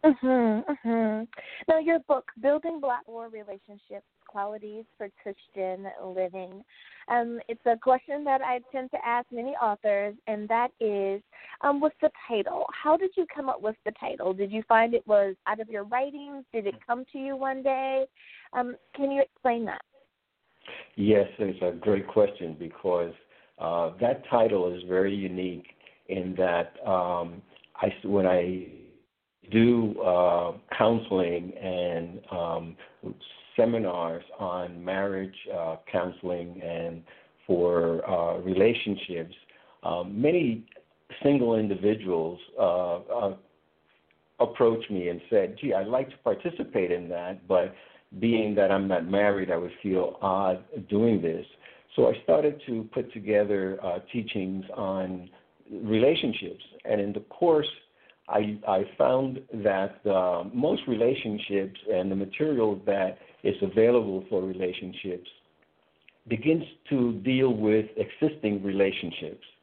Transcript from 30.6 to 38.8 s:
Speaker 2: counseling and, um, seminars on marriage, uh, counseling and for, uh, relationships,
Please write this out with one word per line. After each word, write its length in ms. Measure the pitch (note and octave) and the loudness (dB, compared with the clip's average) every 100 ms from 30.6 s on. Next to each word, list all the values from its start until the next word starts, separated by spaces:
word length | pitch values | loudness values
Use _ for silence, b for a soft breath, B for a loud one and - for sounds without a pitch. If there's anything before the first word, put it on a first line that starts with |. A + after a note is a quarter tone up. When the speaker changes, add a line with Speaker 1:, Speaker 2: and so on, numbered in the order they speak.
| _ - | _ 2
Speaker 2:
counseling 760 | A2+ A#2 A2 F#2+ F2 F2 F2+ - | 4 4 0 0 0 -2 -6 -8
and, 600 | F#2 F2+ F2 E2+ E2+ F2+ - | -6 -2 -2 -4 -8 -12 -10
um, 460 | F2+ E2+ E2 E2 E2 B B - - - - - - | -6 -4 -4 -8 -16 B B -14 -14 -16 -20 -10 2
seminars 640 | A#2 A#2 G2+ F2 E2 E2 - - | 4 4 0 -2 -2 -4 -10 -8
on 440 | G2 F2+ F2 F2 | -6 -4 -6 -8
marriage, 520 | F2 F#2+ G2+ F#2+ F#2+ - - | -4 -2 -2 -2 -6 -10 -8
uh, 240 | F2 E2+ F#2 - | -4 -4 -6 -4
counseling 720 | F#2 F2+ F2+ F#2 F2 F2 F2+ | -2 -2 -6 -6 -6 -6 -10
and 400 | F2 E2 E2+ E2 E2 B B _ - | -8 -6 -6 -10 -16 B B _ 0
for, 640 | F2 F2 F2 E2+ E2 - | 2 4 4 2 0 0
uh, 300 | F#2 E2+ E2+ | 0 0 -2
relationships, 960 | F2+ F#2 G#2 A#2 | -2 4 4 4